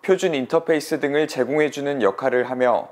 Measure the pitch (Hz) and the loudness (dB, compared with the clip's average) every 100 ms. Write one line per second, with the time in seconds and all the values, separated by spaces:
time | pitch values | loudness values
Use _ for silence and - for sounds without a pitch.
0 | - 185 185 143 123 160 165 156 143 151 | 2 2 2 -2 0 -2 2 -2 -2 -4
1 | 143 147 151 135 120 151 151 143 143 139 | 0 0 -2 -2 0 2 0 -2 -4 0
2 | 101 - 131 123 120 127 123 104 - | 0 2 0 0 -2 0 2 2 -2